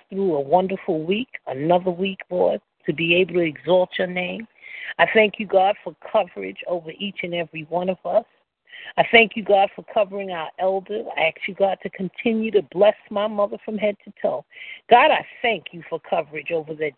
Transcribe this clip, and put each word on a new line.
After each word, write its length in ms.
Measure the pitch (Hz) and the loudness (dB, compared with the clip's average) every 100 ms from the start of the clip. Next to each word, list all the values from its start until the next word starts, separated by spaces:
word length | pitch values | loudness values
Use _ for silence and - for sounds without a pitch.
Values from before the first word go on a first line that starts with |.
| _ | _
through 240 | 196 196 | -4 0
a 60 | 147 | 0
wonderful 640 | 139 180 185 190 - 160 | 2 2 2 -4 -4 -4
week, 260 | 156 214 262 - - | -2 -4 -4 -12 -10
another 440 | 131 156 180 185 | -4 0 2 0
week, 300 | 170 196 190 - | -4 -6 -6 -6
Lord, 300 | 180 180 202 - _ - | 0 0 -2 -8 _ -6
to 60 | |
be 220 | 147 165 175 | -4 0 2
able 180 | 180 | 2
to 60 | 175 | 0
exalt 500 | 165 139 156 185 180 - | -2 -4 0 2 2 -4
your 80 | 185 | -6
name. 400 | 180 180 196 226 _ - - - - | -4 -6 -10 -14 _ -20 -16 -10 0
I 80 | 170 | 4
thank 200 | 220 214 - | 4 2 0
you, 80 | 196 | 0
God, 280 | 190 190 208 | 2 2 0
for 140 | 180 156 - | -10 -16 -2
coverage 460 | 220 180 - 190 196 - | -2 -2 -8 -12 -10 -8
over 220 | 175 160 - | -8 -8 -10
each 220 | 202 - | -10 -8
and 120 | 180 | -6
every 280 | 175 160 160 151 | -6 -6 -10 -6
one 180 | 170 185 | -4 -2
of 100 | 180 | -4
us. 200 | 170 196 - _ _ _ _ - - - | 0 -2 -2 _ _ _ _ -20 -6 0
I 60 | - | 6
thank 220 | 233 220 | 6 6
you, 80 | 226 | 0
God, 280 | 185 196 196 | 2 4 4
for 100 | - - | -2 -4
covering 380 | 226 190 202 196 | -2 0 -4 -8
our 180 | 175 151 - | -8 -10 -2
elder. 460 | 190 190 185 214 233 - | -2 -2 -4 -8 -8 -2
I 120 | 160 | -2
ask 100 | - - | -2 -12
you, 60 | |
God, 240 | 180 196 185 | 0 0 0
to 80 | 196 | -8
continue 600 | - 185 - 233 220 220 | -8 -8 -4 -2 -2 0
to 120 | 202 147 | 0 -2
bless 260 | 175 202 208 _ | 4 4 4 _
my 160 | 208 214 | -6 -4
mother 300 | 208 202 214 | -2 -2 -4
from 140 | - 214 | -8 -2
head 180 | 208 202 | -2 -4
to 80 | 208 - | -16 -6
toe. 240 | - - - - - - - | -4 -4 -10 -20 -20 -20 6
God, 200 | 240 302 | 8 8
I 140 | 196 - - | 4 -2 -4
thank 280 | 240 190 - | -4 -4 -8
you 100 | 170 - | -18 -12
for 100 | 165 - | -12 -4
coverage 420 | 175 147 151 143 | -4 -4 -12 -6
over 240 | 165 151 | -6 -6
the 160 | 156 156 | -6 -6